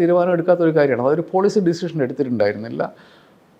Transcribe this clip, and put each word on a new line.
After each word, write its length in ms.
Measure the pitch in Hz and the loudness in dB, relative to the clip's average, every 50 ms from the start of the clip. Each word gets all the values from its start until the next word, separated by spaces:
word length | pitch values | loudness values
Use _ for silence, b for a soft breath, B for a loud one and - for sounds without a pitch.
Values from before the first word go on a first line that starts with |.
തീരുമാനം 320 | 175 170 175 180 175 185 180 | 2 2 2 2 2 2 0
എടുക്കാത്ത 260 | 165 165 185 180 175 180 | 0 2 2 2 4 2
ഒരു 60 | 165 160 | 2 2
കാര്യമാണ്. 320 | 160 147 139 127 113 123 135 | 2 2 2 2 0 0 0
അതൊരു 160 | 151 165 160 - | 0 0 -2 -2
പോളിസി 300 | - 190 190 202 196 214 190 | -2 0 0 2 0 0 0
ഡിസിഷൻ 320 | 165 170 - 185 165 - 156 131 | 0 -2 -2 -6 -6 -4 -4 -4
എടുത്തിട്ടുണ്ടായിരുന്നില്ല. 800 | 123 131 - 143 127 123 107 101 101 104 104 107 117 131 147 170 - b b b b b b b b b b _ _ _ _ | -4 -2 -4 -4 -2 0 0 0 0 -2 -4 -8 -10 -8 -8 -8 -8 b b b b b b b b b b _ _ _ _